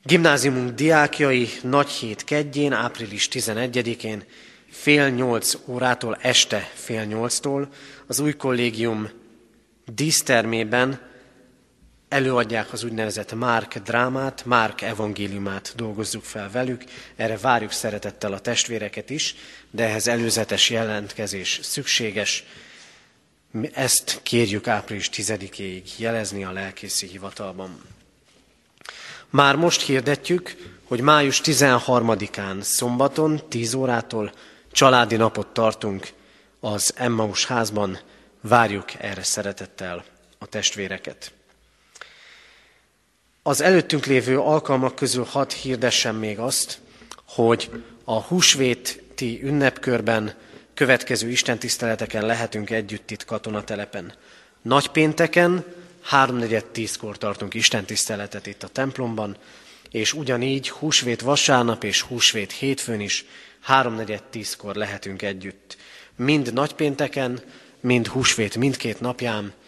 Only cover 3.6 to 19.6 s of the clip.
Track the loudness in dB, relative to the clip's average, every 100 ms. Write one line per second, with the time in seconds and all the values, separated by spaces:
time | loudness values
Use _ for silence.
3.6 | -2 -2 -2 -4 -6 -8 -12 -20 -20 -20
4.6 | _ -4 4 6 4 2 0 0 0 -4
5.6 | -6 -2 0 0 -2 -4 2 2 2 0
6.6 | -6 -12 -8 -6 -4 -2 -2 -2 -2 -2
7.6 | -4 -10 -20 -18 -6 -2 0 0 0 2
8.6 | 0 0 0 0 -4 -10 -20 -20 _ _
9.6 | _ _ -12 -4 0 0 4 2 4 0
10.6 | 0 2 2 -2 -12 -20 -20 _ _ _
11.6 | _ _ _ _ -2 0 2 2 2 -2
12.6 | -4 -6 -6 -4 -4 -4 -6 -2 2 2
13.6 | 0 -8 -2 0 2 0 -4 -6 2 4
14.6 | 4 -2 -6 -4 -4 -4 -6 -4 -6 -6
15.6 | -10 -8 -8 -6 -6 -8 -10 -10 -6 -4
16.6 | -4 -6 -10 -20 -16 -6 -4 0 2 2
17.6 | 2 -4 -4 -4 -8 -6 -6 -6 -4 -2
18.6 | -2 -4 -8 -10 -8 -6 -6 -8 -18 -20